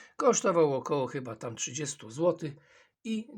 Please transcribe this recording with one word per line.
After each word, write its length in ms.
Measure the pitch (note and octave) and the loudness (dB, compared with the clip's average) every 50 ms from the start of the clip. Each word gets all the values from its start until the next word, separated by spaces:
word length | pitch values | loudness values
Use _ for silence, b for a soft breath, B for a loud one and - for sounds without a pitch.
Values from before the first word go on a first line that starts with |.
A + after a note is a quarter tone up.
| B B B | B B B
Kosztował 560 | - D4 C4 G#3+ F3 - G3+ F3+ E3+ D#3 D3 C3+ | 4 4 4 4 6 2 2 4 6 4 4 4
około 340 | B2+ - - D#3 C#3+ B2+ | -2 -2 -2 -2 -2 -2
chyba 280 | B2+ - C#3 B2+ A#2+ A2 | -2 -6 -8 -8 -10 -12
tam 200 | - - B2 A2+ | -10 -10 -10 -8
trzydziestu 540 | - - C3 B2 D3 D3+ C3+ - - A#2+ G#2+ | -8 -8 -8 -6 -8 -8 -8 -8 -12 -14 -14
złotych 440 | A2+ C#3 E3 F3 D#3+ - E3+ D3 - b b b b b b b b _ _ | -4 2 2 2 2 2 -6 -10 -10 b b b b b b b b _ _
i 240 | A3 A3 G#3+ A3 D4 D4 | -6 -6 -6 -6 -10 -12